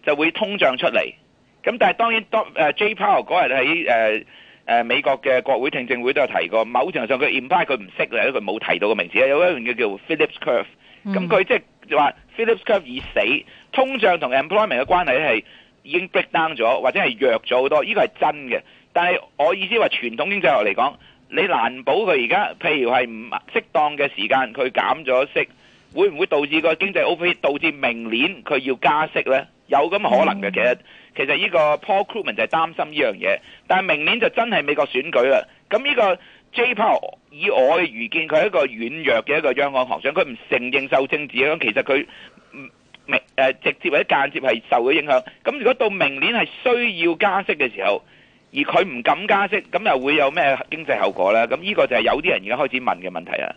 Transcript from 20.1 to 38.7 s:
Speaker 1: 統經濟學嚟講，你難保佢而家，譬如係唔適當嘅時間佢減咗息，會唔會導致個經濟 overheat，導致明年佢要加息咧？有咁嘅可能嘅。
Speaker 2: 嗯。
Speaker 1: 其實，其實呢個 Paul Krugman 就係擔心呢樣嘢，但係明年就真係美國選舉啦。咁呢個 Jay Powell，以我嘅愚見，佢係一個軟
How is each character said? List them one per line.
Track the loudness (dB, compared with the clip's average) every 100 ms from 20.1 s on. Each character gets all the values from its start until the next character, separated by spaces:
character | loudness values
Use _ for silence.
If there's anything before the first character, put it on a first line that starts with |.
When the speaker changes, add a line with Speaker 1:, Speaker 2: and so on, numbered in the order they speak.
| -4
Speaker 1:
統 | -4
經 | 0
濟 |
學 | 2 2 0
嚟 | 0
講， | -2 -2 -20 _ _
你 | -4
難 | 0 0 -2 -2
保 | -2 0
佢 | 2 0
而 | 2
家， | 0 -2 -4
譬 | -4 0
如 | 2
係 | 2 0
唔 | -6 -10 -10 -6
適 | -6 -2
當 | 0 0 0
嘅 | -4 -2
時 | 0
間 | 2 0
佢 | -2 -2
減 | 0 0 -2
咗 | 0 0 2
息， | -2 -4 _ -20 _ _
會 | 0 0
唔 | 2
會 | 0
導 | 0 2
致 | 2
個 | 2 0
經 | -2
濟 | 0
overheat， | 0 2 -2 0
導 | -2 0
致 | -2
明 | -2 -4 -4 -4
年 | 0 0 -4 -4
佢 | -2
要 | 0 0
加 | 2 2 0
息 | -4 0
咧？ | -2 -2 _ _
有 | 0 2
咁 | 0
嘅 | 2 2
可 | 2
能 | 0
嘅。 | -4
Speaker 2:
嗯。 |
Speaker 1:
其 | 0
實， | 0 0 -6 -20 -18 -6
其 | -2
實 | -2
呢 | 0
個 | 2 2 0
Paul | 0 0 0
Krugman | -6 -6 -4
就 |
係 | -2
擔 | 0 -2 -4
心 | -6
呢 | 0
樣 | -2
嘢， | 0 -2 -2 -6 -20 0
但 | 0
係 | 2 0
明 | 0
年 | 0
就 | 0
真 | 0 0
係 | 0
美 | 0
國 | 0 0
選 | -2 0
舉 | 2 4
啦。 | 2 0 _ _
咁 | -2 0
呢 | 2
個 | 2 0 -6 -20 _ -2
Jay | -2
Powell， | 0 2 0 -2 -14 _
以 | -6 0
我 | 4 4 4
嘅 |
愚 | 0 -4 -4
見， | -4 0
佢 | 0
係 | 2
一 |
個 | 0
軟 | -2